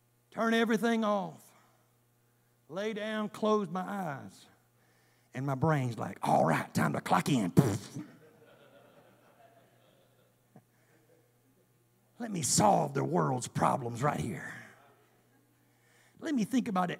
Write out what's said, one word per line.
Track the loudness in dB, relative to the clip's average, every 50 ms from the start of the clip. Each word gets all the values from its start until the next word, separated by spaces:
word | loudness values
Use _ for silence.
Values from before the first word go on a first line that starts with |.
| _ _ _ _ _ _
Turn | -4 0 2 4 4
everything | 4 4 4 2 2 2 2 2 2 2
off. | 2 0 0 -2 -6 -10 -14 -20 -20 -20 _ _ _ _ _ _ _ _ _ _ _ _ _ _ _ _ _ _ _ _ _ _ -12
Lay | -8 -6 -6 -6 -6
down, | -6 -6 -6 -4 -4 -4
close | -6 -6 -2 2 2 2 2 0 -2
my | -6 -6
eyes. | -6 -6 -6 -6 -6 -6 -8 -8 -12 -16 -20 -20 -20 -20 _ _ _ _ _ _ _ _ _ _ _ _ _ _ _ _ -8
And | -6 -4
my | -2 -2
brain's | 0 2 2 2 2 0 -2 -4
like, | -6 -8 -8 -8 -4 0
"All | 2 4 4 4
right, | 4 2 0 -2 -2 -2
time | 0 0 0 -2
to | -4
clock | 0 2 0 2 2
in." | 2 0 2 2 4 4 4 4 4 0 -2 -6 -10 -12 -12 -12 -12 -16 -20 -20 -20 -20 -20 -20 -20 -20 -20 -20 -20 -20 -20 -20 -20 -20 -20 -20 -20 _ _ _ -20 _ _ -20 -20 -20 -20 _ _ _ _ _ _ _ _ _ _ _ _ _ _ _ _ _ _ _ -20 _ _ _ _ _ _ _ _ _ _ _ _ _ _ _ _ _ _ _ _ _ _ _ _ _ _ _ _ _ _ _
Let | -12 -10 -6
me | -6 -4
solve | -2 2 2 4 6 6 6 4 2 0 -2
the | -4 -4
world's | 0 0 0 0 0 -2 -4 -6
problems | -6 -2 0 2 2 2 0 -4 -6 -6 -2
right | -2 -2 -2 -2
here. | -4 -6 -6 -8 -10 -12 -14 -14 -18 -20 -20 -20 -20 -20 -20 _ _ _ _ _ _ _ _ _ _ _ _ _ _ _ _ _ _ _ _ _ _ _ _ -12
Let | -6 -2 0
me | 0 0
think | 2 0 0 0
about | 0 0 0 0 0
it, | -2